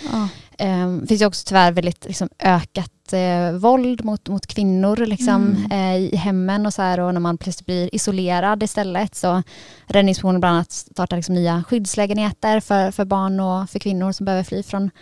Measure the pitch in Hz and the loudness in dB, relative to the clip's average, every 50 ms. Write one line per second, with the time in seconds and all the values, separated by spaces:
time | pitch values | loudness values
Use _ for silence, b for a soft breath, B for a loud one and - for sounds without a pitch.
0 | 311 294 233 226 208 190 B B B B B - 208 190 185 180 180 180 180 160 | -6 -4 -2 -2 -2 -4 B B B B B -6 -2 -2 0 0 0 -2 -2 -4
1 | - - 220 202 214 208 180 - - - 190 190 180 175 170 180 170 175 170 - | 0 0 2 2 2 2 0 -2 -6 2 4 6 6 6 4 2 0 -2 -4 -4
2 | - - 185 - 185 - - _ - 190 180 170 151 - _ 190 175 - - _ | -10 -10 -6 -6 -6 -6 -6 _ 2 4 4 4 2 -2 _ -8 -8 -8 -12 _
3 | _ - - 185 185 180 175 175 175 175 165 180 196 233 254 262 247 247 247 226 | _ -4 -2 0 0 2 2 2 0 0 -2 2 4 4 4 4 4 0 -2 -2
4 | 220 214 214 208 - - 202 190 - - - 214 208 190 185 185 190 202 214 220 | -4 -4 -4 -4 -4 -4 -4 -4 -4 -6 -2 0 2 2 4 4 4 2 2 2
5 | 233 214 208 - 247 233 202 202 233 214 202 202 202 208 202 196 190 190 185 185 | 0 -2 0 0 2 2 4 4 4 2 2 0 -2 -2 -2 -2 0 0 0 0
6 | 190 - - 165 165 202 190 185 185 190 196 208 208 208 - - 190 185 180 180 | 0 0 -2 -2 0 0 0 0 0 0 0 0 -2 -2 -2 -2 0 0 0 0
7 | 180 180 180 175 175 170 170 165 - 190 175 - - - 180 180 175 180 - 220 | 0 0 0 0 0 -2 -2 -2 -4 -8 -8 -8 -6 -4 -2 -2 -2 -2 -2 -2
8 | - 214 196 190 185 175 180 180 180 202 214 208 214 208 - 208 202 190 175 185 | -2 -2 -2 -2 0 0 0 0 2 0 0 0 -2 -4 -2 -4 -4 -2 -2 -2
9 | 220 196 - - - 180 175 185 175 B B B B B B B B B - 202 | -4 -4 -4 -2 -2 0 0 0 -2 B B B B B B B B B 2 4
10 | 202 196 190 - - 190 185 185 180 175 170 170 175 - - - - - - - | 4 4 2 0 0 0 2 2 2 2 2 2 0 -4 -8 -14 -14 -12 -6 -6
11 | 180 - - 175 165 - 185 175 175 170 170 170 175 - 247 233 202 190 - 214 | -4 -4 -4 -6 -2 -2 0 0 2 2 0 -2 -2 -2 -2 -2 -2 -2 -2 -2
12 | 208 196 208 214 214 208 - - - 214 214 220 - - 208 196 190 190 202 - | -2 0 0 -2 -2 -2 -2 -2 0 0 2 0 2 2 2 2 2 0 0 -2
13 | 202 190 196 196 190 190 190 190 190 185 185 185 196 - - 202 - 208 190 180 | -2 0 0 0 0 0 0 0 0 0 0 -2 -4 -6 -8 -6 -4 -2 -2 0
14 | 185 190 190 - 196 196 190 185 185 - 185 190 208 - - 196 196 196 B B | 0 -2 -2 -2 -2 -2 0 -2 -2 -2 -4 -6 -6 -4 -4 -2 -2 -2 B B